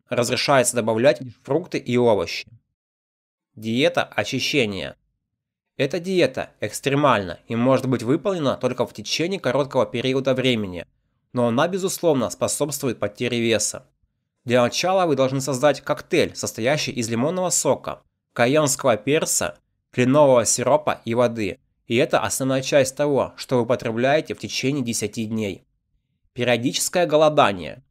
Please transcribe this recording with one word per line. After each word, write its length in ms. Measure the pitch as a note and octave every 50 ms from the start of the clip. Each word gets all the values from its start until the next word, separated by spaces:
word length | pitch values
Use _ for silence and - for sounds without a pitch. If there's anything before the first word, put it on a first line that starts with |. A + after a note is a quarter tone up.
| _
Разрешается 680 | _ - B2 A#2+ A#2 B2+ A2+ - - C#3+ C3 A#2+ - -
добавлять 440 | A#2+ A2 A#2 A2+ A2 A#2+ C#3+ D3+ -
лишь 140 | C#3 B2 - _ _
фрукты 360 | - C3+ D#3+ F3+ - - D3+
и 180 | - - A#2+
овощи. 500 | A#2+ A#2+ A#2 G#2+ F#2+ E2+ - - - - - - _ _ _ _ _ _ _ _ _ _ _ _ _ _ _ _ _ _ _ _
Диета 480 | - A2 A2 A2+ B2 D3 F3 E3+ C#3 -
очищения. 920 | - - - G#2 - C3+ B2+ - - - D3 A#2 G#2 G2+ F#2 C#2+ C2 - _ _ _ _ _ _ _ _ _ _ _ _ _ _ _ _
Эта 220 | - C3+ D3 - F#3
диета 520 | E3+ F#3+ F#3+ F3+ D3+ B2+ - - - - _ _
экстремальна 760 | A2+ G#2+ - - - C3+ C#3 C#3+ D3+ C#3 A#2+ G#2 G2 F2 E2 - _
и 80 | - A#2
может 320 | A2+ A#2+ C3 C3 B2+ -
быть 160 | C3+ C3 A2+ A2
выполнена 520 | A#2 D3 E3 - G#3 F#3+ F3 D3 B2+ G2+
только 300 | - - B2 B2+ - A#2
в 80 | - -
течение 460 | - G#2 - - - D#3 F3+ G3 F#3
короткого 480 | - C3 A#2+ C#3 C#3+ C3+ - C3 A2
периода 480 | - - A#2+ A#2 C3 C3 C3+ B2+ C3+ C3
времени, 500 | B2+ B2 C3 B2 A2 G#2 F#2 F2+ E2+ - - _ _ _ _ _ _ _ _ -
но 140 | B2 A#2+
она, 200 | A#2+ A2+ B2+ D#3
безусловно, 640 | F3 F#3+ F#3+ F#3 F3+ - - - E3+ D3 C3 A2+ F#2
способствует 680 | - - A#2+ G#2 - - D3 D3+ C#3+ - - B2+ G#2+ -
потере 400 | - G2+ - - B2 A#2+ A#2+ A#2
веса. 480 | A2+ A#2 A2 G2+ - - - - - _ _ _ _ _ _ _ _ _ _ _ _
Для 160 | A#2 B2 B2
начала 460 | A#2+ A#2 - - - F3+ F#3 F#3+ F3+
вы 80 | E3+ C#3
должны 260 | B2+ C3+ B2+ C3+ C#3
создать 400 | C3 D3+ C3+ B2 C#3+ D3 C#3+ C#3+
коктейль, 540 | - - D3 - - _ F#3 D#3+ G#2+ E2 -
состоящий 560 | - - G#2 - - A2 B2+ D3+ C#3+ - -
из 180 | - B2 A2+ A2
лимонного 400 | A#2 A2+ B2 D#3 F#3 F#3 F#3 F3
сока, 540 | - - - D3+ A#2 - - - C#2 - _ _ _ _ _ _ _
кайенского 600 | - A#2+ B2 C#3 D#3 D3+ C3+ - - - C3 A2+
перца, 640 | G#2 - C3+ C#3+ D#3+ D#3 - - - - E2+ - _ _ _ _ _ _ _
кленового 540 | - - B2+ B2+ C3+ D3+ D3+ C#3 B2+ A#2+ A2
сиропа 560 | - - - A#2+ B2 C#3 - - - - - _
и 120 | A2+ A2+
воды. 420 | A#2+ B2 A#2+ A2+ A#2 G#2+ F2+ E2+ - _ _ _ _ _
И 80 | - A#2
это 240 | A#2+ D#3 E3+ - -
основная 420 | - G#2 - - C3+ C3 C3 C3+
часть 360 | C3+ - D#3 C#3+ B2+ - -
того, 340 | - D3 D3 C#3+ B2 F#2+ E2 -
что 220 | - - - C3+ B2
вы 60 | A#2
потребляете 680 | A#2 B2+ - - A#2+ A2 A#2 A#2+ C3+ D3 D#3+ D#3 - -
в 60 | -
течение 440 | - G#2 - - - C3 C#3+ D3 B2
десяти 400 | - A2 - A2 G#2 - A#2 A2+
дней. 380 | G#2+ A2+ A2 A2 G2+ F#2 - _ _ _ _ _ _ _ _ _ _ _ _ _ _ _
Периодическое 720 | B2 A#2+ A#2+ A#2+ A#2 A#2 D3 F3 - - - - F3+ F3
голодание. 760 | D#3 D3+ D3+ D#3 D3+ D3+ C#3+ C3 G2+ G2+ F2+ D#2+ C2 G#1 - _ _